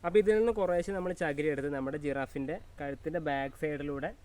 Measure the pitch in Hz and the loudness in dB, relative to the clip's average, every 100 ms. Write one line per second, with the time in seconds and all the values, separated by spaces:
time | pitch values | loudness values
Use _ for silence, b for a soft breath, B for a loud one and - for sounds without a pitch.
0 | 175 190 202 214 233 220 185 175 175 196 | 6 6 6 6 4 4 2 2 0 -2
1 | 180 180 165 143 151 143 143 139 135 147 | -2 -2 -2 2 0 0 -2 -2 -2 -2
2 | 147 135 135 143 135 180 - - 143 135 | -2 -2 -4 -4 -4 -6 -10 -10 -8 -6
3 | 160 170 151 139 135 - 156 147 143 139 | -4 -2 0 0 -2 -4 -4 -2 -4 -4
4 | 151 220 | -6 -8